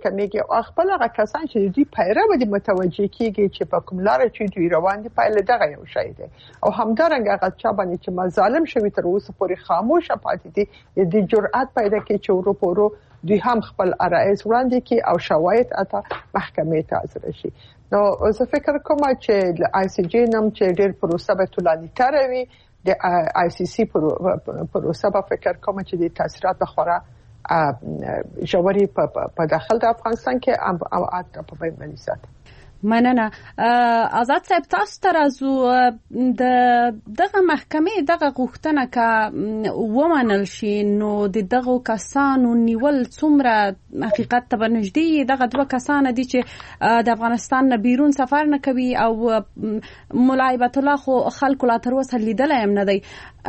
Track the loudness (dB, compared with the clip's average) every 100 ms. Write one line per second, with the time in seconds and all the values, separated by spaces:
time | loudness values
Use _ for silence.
0 | -4 -4 -4 -4 -2 -2 0 -2 0 0
1 | -2 -2 -2 -2 -4 0 0 0 0 0
2 | 0 2 2 2 0 -2 0 0 0 -2
3 | -4 -2 -4 0 -2 -2 -4 -4 -4 -2
4 | 0 2 0 -2 -6 -2 0 2 0 -2
5 | -6 -2 2 2 2 2 0 -4 -10 -8
6 | -8 -10 -18 -18 -20 -2 -2 0 -2 2
7 | 2 2 0 0 -2 -2 -4 -2 -4 -6
8 | -8 -6 -2 2 2 2 0 0 -2 -2
9 | -2 -2 -4 -6 -4 -4 -2 -2 2 0
10 | 0 -4 -4 -6 -4 -4 -4 -8 _ -2
11 | 2 2 2 2 2 -2 -2 -2 0 -2
12 | -2 -4 0 0 0 -2 0 2 0 -2
13 | _ -12 -2 0 2 -2 -2 -4 -2 0
14 | 0 2 2 0 0 0 2 -2 0 0
15 | 0 -2 0 0 2 2 0 -4 -4 -6
16 | -8 -14 -8 -8 -4 -4 -2 -2 -2 -6
17 | -6 -10 -12 -10 -12 -12 -20 _ _ 2
18 | 2 2 0 0 -2 0 -2 -2 -2 0
19 | 0 0 0 2 2 0 -2 0 -2 -2
20 | 0 2 2 2 0 2 0 2 0 0
21 | -2 -2 -2 -2 -2 0 0 -2 -4 0
22 | 2 2 0 -2 -6 _ _ _ -2 0
23 | 2 2 0 0 0 -2 -6 -2 -2 0
24 | 0 0 -2 -2 -6 -10 -6 -4 -4 -2
25 | -2 -2 -4 -4 -4 -4 -6 -8 -8 -4
26 | -4 -4 -6 -4 -4 -4 -4 -2 -2 -2
27 | -6 -20 -20 -20 -2 0 0 -2 -10 -10
28 | -6 -6 -8 -10 -2 0 2 2 0 0
29 | -2 -4 -6 -4 -2 -2 0 0 0 -2
30 | -4 -4 -4 -2 -2 -2 -2 -4 -4 -4
31 | -4 -6 -10 -16 -18 -10 -10 -10 -16 -10
32 | -10 -10 -12 -20 -20 -20 -20 -6 -2 2
33 | 2 2 -2 -6 -16 -2 0 2 2 2
34 | 0 2 2 2 2 -2 0 -2 -2 0
35 | 2 4 2 0 -2 2 4 4 4 0
36 | _ -2 0 2 2 4 4 4 2 -2
37 | -10 -2 0 2 2 0 -2 0 0 0
38 | 0 0 0 0 -4 -4 -2 0 0 0
39 | 2 2 0 -2 -4 -4 -4 -4 -2 2
40 | 2 2 2 0 -2 -4 -2 0 0 0
41 | 0 -2 -2 -2 -2 -2 0 -2 -2 -6
42 | -4 0 2 2 2 2 2 2 0 0
43 | -2 -2 2 4 4 2 0 -4 -12 -8
44 | -2 -2 0 -2 0 -2 0 0 0 0
45 | 2 2 0 0 0 -2 -2 -4 0 2
46 | 2 0 -2 -2 -2 -10 -20 -4 2 2
47 | 2 0 0 -2 0 2 2 2 2 4
48 | 4 2 0 2 2 0 0 -2 0 0
49 | 0 0 0 0 -4 -8 -6 -6 -8 -20
50 | -6 2 2 4 0 2 0 2 0 0
51 | 2 0 0 0 0 2 0 0 0 -2
52 | -2 -2 -2 0 2 2 2 2 2 0
53 | -4 -18 -20 -10